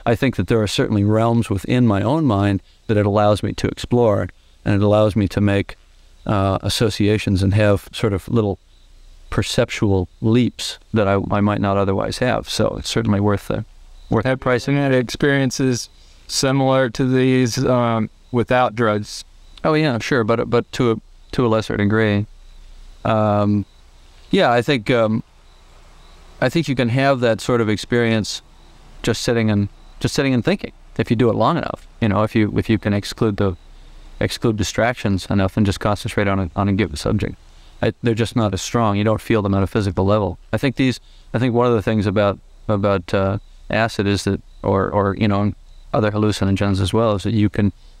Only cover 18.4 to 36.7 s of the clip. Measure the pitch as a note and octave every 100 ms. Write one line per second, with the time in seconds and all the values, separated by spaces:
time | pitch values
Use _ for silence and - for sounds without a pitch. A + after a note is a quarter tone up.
18.4 | A2 B2+ B2+ G#2+ A2+ G#2 G#2 - - -
19.4 | - - D#3+ D#3 D#3 A2+ - C#3 G#2+ A#2
20.4 | A#2+ A#2+ - - B2 A2 - - - -
21.4 | A#2+ A2 - A2 G2+ G#2+ A2 G2+ G#2 -
22.4 | - - - - - - A2 A2 G#2+ G#2
23.4 | G#2 G#2 G2 - - - - - - F#3+
24.4 | D3+ A#2+ A#2+ C#3 G#2 A#2+ A2 A2+ - -
25.4 | - - - - - - - - - -
26.4 | B2+ E3+ D3+ B2+ A#2+ C3 C#3 C3 A#2+ A2
27.4 | - A#2+ A2 G#2+ - A#2+ A#2 A2 G2 -
28.4 | - - - - - - - A2+ - A#2
29.4 | A2 G#2 G2+ - - - - - C3+ B2+
30.4 | D#3+ G3 - - - - A2+ A2+ A#2 G#2+
31.4 | A#2 E3+ - - - - A2 G2 A2 A2+
32.4 | G#2 G#2 - A2 A2 G2+ - - A2+ G2+
33.4 | G2 F2 - - - - - - G#2 -
34.4 | A#2+ G#2+ F#2+ - A2+ B2 G#2+ F#2+ - G2+
35.4 | F#2+ - G2+ - G#2+ G#2 - - G2+ F#2+
36.4 | F2+ - G2+